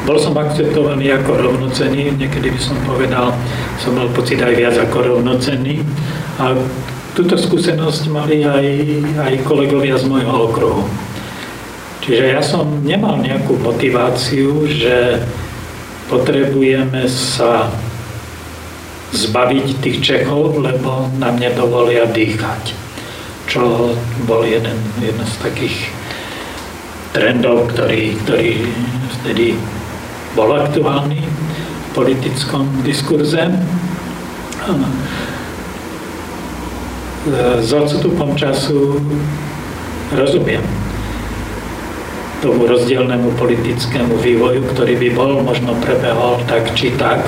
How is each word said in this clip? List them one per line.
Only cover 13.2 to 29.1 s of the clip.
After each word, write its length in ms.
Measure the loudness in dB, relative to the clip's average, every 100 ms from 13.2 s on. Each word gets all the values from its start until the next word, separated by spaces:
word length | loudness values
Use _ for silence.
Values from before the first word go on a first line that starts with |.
nejakú 320 | 0 0 0 2
motiváciu, 1040 | 2 2 2 2 2 0 0 2 2 2 2
že 560 | 2 4 4 4 2 -2 -6 -8 -10 -12 -12 -14 -14 -2
potrebujeme 960 | 0 2 2 2 4 4 4 0 0 0
sa 640 | -2 -4 0 2 2 0 -4 -6 -8 -10 -12 -12 -14 -14 -14 -14 -14 -16 -16 -8
zbaviť 580 | -4 0 2 2 2 0 -2
tých 180 | -2 0
Čechov, 560 | 0 2 2 2 2 2
lebo 480 | 0 0 -2 -2 -2 0
nám 240 | 0 2
nedovolia 640 | 0 2 2 4 4 4
dýchať. 720 | 2 2 0 0 -4 -4 -8 -10 -12 -12 -12 -12 -14 -12 -4
Čo 480 | 0 2 2 2 0 -2 -2 2
bol 160 | 2
jeden, 320 | 4 2 0 -4 -4 -2
jeden 240 | -2 -2
z 100 | -4 -4
takých 480 | -4 -2 -4 -4 -6 -8 -10 -10 -10 -10 -10 -12 -12 -14 -14 -14 -6 0
trendov, 560 | 2 2 4 2 2
ktorý, 480 | 0 0 2 0 -2 0
ktorý 400 | 2 2 0 -2 -2 -2 -2 -4